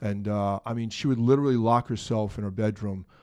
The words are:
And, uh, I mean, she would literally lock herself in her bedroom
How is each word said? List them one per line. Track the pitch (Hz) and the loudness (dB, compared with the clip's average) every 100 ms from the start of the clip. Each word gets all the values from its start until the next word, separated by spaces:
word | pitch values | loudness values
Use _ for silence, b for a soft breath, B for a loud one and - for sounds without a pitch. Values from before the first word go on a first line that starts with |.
And, | 110 101 104 | -4 -2 -2
uh, | 104 101 98 113 | 0 0 -2 -4
I | |
mean, | 117 113 | -4 -4
she | - 143 | -2 -2
would | 120 | 2
literally | 117 139 143 123 | 4 6 4 2
lock | 113 117 - | 4 2 2
herself | 113 - 113 104 - | -6 -2 -2 -2 -4
in | |
her | 101 | -6
bedroom | 95 107 101 104 95 90 b | -2 -2 -2 -6 -8 -12 b